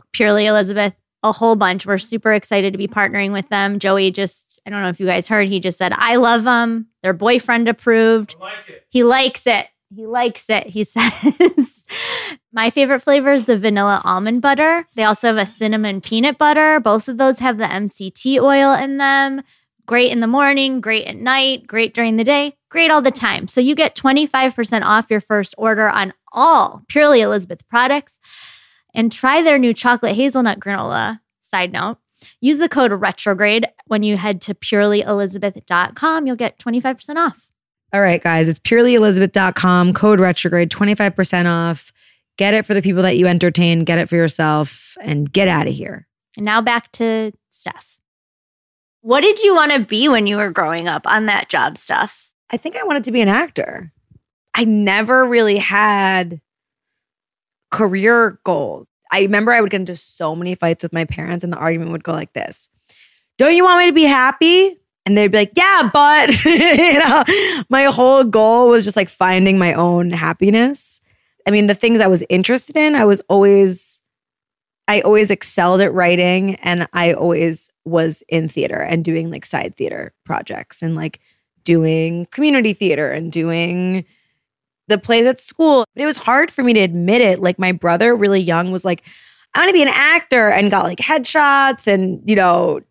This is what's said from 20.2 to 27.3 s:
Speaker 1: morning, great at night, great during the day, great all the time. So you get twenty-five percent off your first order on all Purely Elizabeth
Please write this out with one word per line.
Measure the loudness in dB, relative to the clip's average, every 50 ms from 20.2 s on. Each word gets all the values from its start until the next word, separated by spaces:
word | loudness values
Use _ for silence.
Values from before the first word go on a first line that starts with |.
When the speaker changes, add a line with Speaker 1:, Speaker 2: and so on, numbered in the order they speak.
| -2
Speaker 1:
morning, | 0 0 2 2 2 0 0 -2 -2 -4 -4
great | -4 -4 -4 -4 -4
at | -8 -12
night, | -8 -4 -2 0 0 0 -2 -2 -6 -10
great | -8 -4 -4 -4 -4 -2
during | -4 -2 -2 0
the | 0 0
day, | 0 0 0 -2 -4 -8 _ _ _
great | -2 0 2 2
all | 2 2 2
the | 0 -2
time. | -2 -4 -4 -4 -6 -8
So | -4 -2 0
you | 0 0 2
get | 0 0 -2 -2
twenty-five | 0 0 2 2 2 0 0 0 0 0 0 -2
percent | -4 -4 -2 -2 -2 0
off | 2 0 0 0 0
your | -2 -4
first | -2 -2 -2 -2 -2 -4 -6 -4
order | -2 -2 0 2 0 0
on | 0 -2 -4 -4 -8 _ _ _ -2
all | 2 4 4 4 4 2 0 -4 -10 -18 -4
Purely | 0 2 4 4 4 4
Elizabeth | 4 2